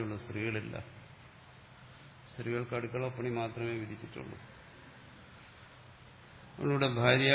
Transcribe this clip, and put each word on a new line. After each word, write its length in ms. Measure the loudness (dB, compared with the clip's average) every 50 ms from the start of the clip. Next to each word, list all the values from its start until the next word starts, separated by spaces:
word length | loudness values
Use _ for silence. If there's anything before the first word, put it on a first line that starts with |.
| 0
ഉള്ളൂ, 120 | -2 -4 -6 -6
സ്ത്രീകളില്ല. 520 | -6 -4 -2 -2 0 0 -2 -4 -4 -6 -8 -10 -10 -14 -18 -20 -20 -20 -20 -20 -20 -20 -20 -20 -20 -20 -20 -20 -20 -20 -20 -20 -20 -20 -20 -20 -20 -20 -20 -20 -16
സ്ത്രീകൾക്ക് 480 | -12 -8 -4 -2 0 0 0 -2 -2 -2
അടുക്കള 300 | -2 -2 -2 -2 -2 -2 -2 -2
പണി 140 | -2 -2 0 0
മാത്രമേ 380 | -2 -2 -2 -2 -2 -2 -2 -2
വിധിച്ചിട്ടുള്ളൂ. 560 | -4 -6 -8 -10 -10 -12 -10 -10 -10 -10 -10 -12 -14 -18 -18 -20 -20 -20 -20 -20 -20 -20 -20 -20 -20 -20 -20 -20 -20 -20 -20 -20 -20 -20 -20 -20 -20 -20 -20 -20 -20 -20 -20 -20 -20 -20 -20 -20 -20 -20 -20 -20 -20 -16 -8 -2
അവളുടെ 320 | 0 2 4 4 4 4 4 6
ഭാര്യ, 320 | 8 8 8 8 8 8 8